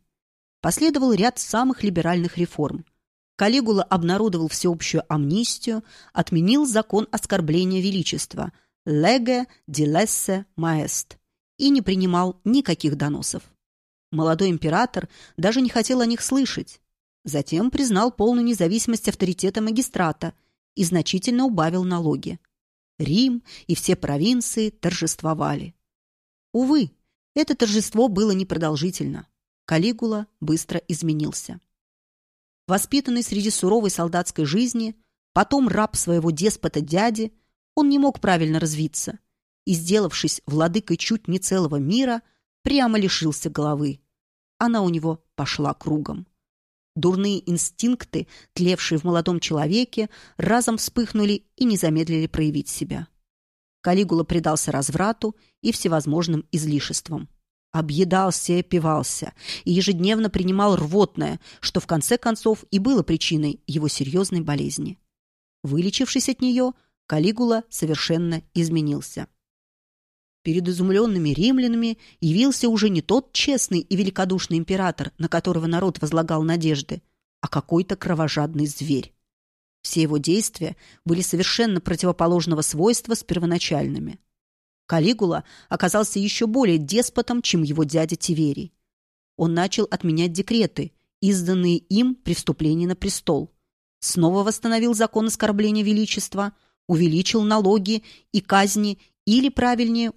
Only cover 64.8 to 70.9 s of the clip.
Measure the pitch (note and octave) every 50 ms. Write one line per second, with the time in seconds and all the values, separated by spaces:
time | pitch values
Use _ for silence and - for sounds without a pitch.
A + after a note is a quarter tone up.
64.8 | D3 - F#3 - _ _ _ _ _ _ _ _ _ _ _ _ - C#3 C#3 D#3
65.8 | F3 G3+ - - C4 A#3+ - C4 - - C4 - B3+ B3+ A#3+ B3+ B3+ B3+ B3+ _
66.8 | _ _ _ _ _ - - D#3 D3+ G3 A3 A3 B3 A#3 A3+ A3+ - _ - -
67.8 | - D#3 D#3 D3 - - E3+ E3 F3 E3+ E3 D#3+ - _ - F3 E3+ E3 E3 D#3+
68.8 | D3+ D3 C#3+ C#3+ C3+ - - - C#3 - _ _ _ _ _ _ _ _ _ _
69.8 | _ _ _ _ _ _ _ _ _ _ _ _ - E3+ D#3+ F3+ F3 F3 F#3 F3
70.8 | F3+ F#3+